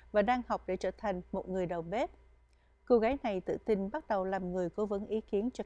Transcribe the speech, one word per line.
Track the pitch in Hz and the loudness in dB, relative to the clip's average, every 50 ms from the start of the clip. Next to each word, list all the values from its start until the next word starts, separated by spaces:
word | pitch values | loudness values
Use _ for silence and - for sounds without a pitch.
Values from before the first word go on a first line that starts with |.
| - - | -16 0
và | - 208 | 2 2
đang | 202 220 254 247 240 - | 4 4 2 0 0 -2
học | 220 180 - | -4 -4 -2
để | - 185 | -4 -4
trở | 185 - 185 | -2 -2 -4
thành | - - - 208 190 180 175 - | -4 -2 -4 -4 -2 -4 -4 -4
một | - 190 - - | -6 -6 -4 -2
người | 185 185 180 | -2 -2 -2
đầu | 170 180 170 | -2 -2 -6
bếp. | 165 170 190 233 302 370 - - - - - _ _ _ _ _ _ _ _ _ _ | -4 -4 -2 -2 -2 -2 -6 -14 -20 -20 -20 _ _ _ _ _ _ _ _ _ _
Cô | - 247 226 | 4 6 6
gái | 214 226 277 277 | 6 4 2 0
này | - 233 202 185 | -2 -2 -2 -2
tự | - - - - - | -2 -2 -4 -2 0
tin | - 220 190 196 190 | 0 2 2 2 -2
bắt | 240 311 - - | -4 -6 -2 -2
đầu | 220 196 185 | 0 0 0
làm | 190 190 190 185 180 | 0 -2 -2 -2 -2
người | 180 185 180 170 | -2 0 -2 -2
cố | - - 214 | -2 -2 -2
vấn | 202 214 196 208 | -2 -2 -4 -2
ý | - 202 220 | -2 -4 -4
kiến | - - - 196 214 254 - | -2 0 0 0 0 0 -2
cho | - 202 | -4 -8